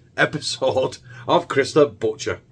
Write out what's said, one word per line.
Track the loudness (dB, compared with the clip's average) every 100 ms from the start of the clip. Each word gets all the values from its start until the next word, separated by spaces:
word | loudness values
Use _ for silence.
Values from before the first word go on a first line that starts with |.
| _ -2
episode | -2 -2 -6 -2 0 0 -2 -4 -18 -16 0
of | 0 2
Chris | 0 2
the | 4 4
Butcher | 2 -4 -4 -6 -6 _